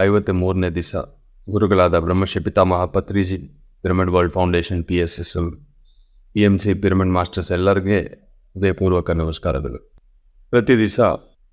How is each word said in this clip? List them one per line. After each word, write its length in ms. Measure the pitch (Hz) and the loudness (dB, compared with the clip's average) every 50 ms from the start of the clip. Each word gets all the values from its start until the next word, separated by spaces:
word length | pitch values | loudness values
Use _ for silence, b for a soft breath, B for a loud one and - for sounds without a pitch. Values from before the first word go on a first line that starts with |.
ಐವತ್ತ 300 | 95 98 101 104 101 98 | 0 2 2 2 0 0
ಮೂರನೇ 400 | 92 90 92 92 92 92 92 87 | -2 0 0 0 0 0 -2 -2
ದಿವಸ. 240 | 82 87 85 - - 90 - - - _ _ _ _ - - 98 | -2 -4 -6 -6 -8 -8 -8 -10 -16 _ _ _ _ -20 -12 -6
ಗುರುಗಳಾದ 480 | 98 101 107 92 98 92 90 87 85 85 | 0 0 2 2 4 4 4 4 4 2
ಬ್ರಹ್ಮರ್ಷಿ 420 | 82 85 92 95 95 92 - 95 | 2 2 0 0 0 0 -2 -4
ಪಿತಾಮಹ 440 | 76 92 - 101 92 92 90 87 92 | -6 -2 0 0 0 2 0 0 -2
ಪತ್ರಿಜಿ, 760 | 82 - 98 - - 98 101 95 90 98 87 71 71 - - - _ _ _ | -2 -2 -4 -4 -2 -2 -2 -2 -2 -4 -8 -10 -16 -20 -20 -20 _ _ _
ಪಿರಮಿಡ್ 280 | - 90 90 92 92 90 | -4 -2 0 0 0 2
ವರ್ಲ್ಡ್ 220 | 87 90 90 85 | 2 2 0 0
ಫೌಂಡೇಶನ್, 520 | - 92 90 90 90 87 82 - 95 87 82 | 0 0 0 2 0 0 -2 -2 -6 -6 -4
ಪಿ 120 | - 90 | -2 -2
ಎಸ್ 240 | 87 85 82 - - | -2 -2 -2 -6 -10
ಎಸ್ 160 | 87 - - | -12 -8 -6
ಎಂ, 300 | 87 85 82 80 - - _ _ _ _ _ _ _ _ _ _ _ _ _ | -6 -6 -6 -8 -12 -20 _ _ _ _ _ _ _ _ _ _ _ _ _
ಪಿ 100 | _ 104 | _ 2
ಎಂ 160 | 104 101 98 95 | 4 4 4 4
ಸಿ, 160 | 104 104 92 | 2 0 0
ಪಿರಮಿಡ್ 340 | 98 101 95 95 95 95 92 | 0 0 0 2 2 2 2
ಮಾಸ್ಟರ್ಸ್ 440 | 92 90 87 - - 95 90 - | 0 0 -2 -2 -4 -6 -4 -2
ಎಲ್ಲರಿಗೆ 760 | 90 90 92 98 98 98 92 98 104 92 69 - - - _ _ _ _ _ _ _ | -2 0 2 2 2 2 0 0 0 0 -2 -4 -12 -20 _ _ _ _ _ _ _
ಹೃದಯಪೂರ್ವಕ 560 | 92 98 95 90 - 95 92 92 87 82 - | -2 -2 0 0 0 0 2 2 2 0 -2
ನಮಸ್ಕಾರಗಳು. 840 | 82 82 80 80 78 - - 87 65 69 73 60 64 - - _ _ - _ _ _ _ _ _ _ _ - _ | -2 -2 -2 -4 -6 -4 -4 -4 -4 -4 -6 -8 -10 -12 -16 _ _ -20 _ _ _ _ _ _ _ _ -8 _
ಪ್ರತಿ 260 | 123 120 107 135 127 | 0 2 4 4 4
ದಿವಸ 240 | 110 107 101 - - 113 95 73 - - _ _ _ _ _ | 4 4 2 2 2 2 2 2 -2 -6 _ _ _ _ _